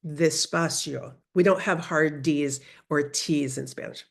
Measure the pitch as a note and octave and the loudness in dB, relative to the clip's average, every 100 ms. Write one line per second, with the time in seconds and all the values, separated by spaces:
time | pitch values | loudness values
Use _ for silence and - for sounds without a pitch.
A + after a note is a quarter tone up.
0 | E3 D3 D#3+ D#3 - E3+ E3 - - C3+ | -10 2 2 2 -2 0 0 -2 -6 -8
1 | - - _ F#3 F#3 F#3 - F3 E3+ D#3+ | -10 -18 _ 4 4 4 2 -2 0 2
2 | D#3 D3 C3+ D3 C#3+ C3+ - - _ D3+ | 2 2 0 0 0 -4 -12 -20 _ -2
3 | C#3+ - - D3+ C3+ C3 C#3 - - - | 0 -4 0 0 0 -4 -10 -10 -12 -14
4 | - | -18